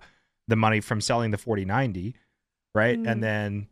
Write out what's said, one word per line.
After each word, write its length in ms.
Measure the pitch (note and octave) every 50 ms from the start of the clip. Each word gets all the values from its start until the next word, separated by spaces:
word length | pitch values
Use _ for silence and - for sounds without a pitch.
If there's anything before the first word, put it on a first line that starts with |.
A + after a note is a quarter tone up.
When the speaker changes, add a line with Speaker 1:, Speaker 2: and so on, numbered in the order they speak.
| - - _ _ _ _ _ _ _ -
Speaker 1:
the 80 | A2+
money 260 | A2 A2 A2 A2 G#2+
from 200 | - - A#2 G#2
selling 300 | - - B2 A#2 A#2 A2
the 60 | G#2 -
forty 260 | - A#2+ A2 G2+ F#2+
ninety, 500 | F#2 G#2 B2+ C3+ A#2+ F#2 F2+ F2 A2+ - - _ _ _ _ _ _ _ _ _ _ -
right? 220 | G#2+ A2 A#2+ A#2+ A#3
Speaker 2:
Mm. 80 | A3+ A2+
Speaker 1:
And 120 | A2+ A2 A2+
then, 440 | A2 G#2+ G#2+ G#2 G2+ G2+ G#2 G2+ -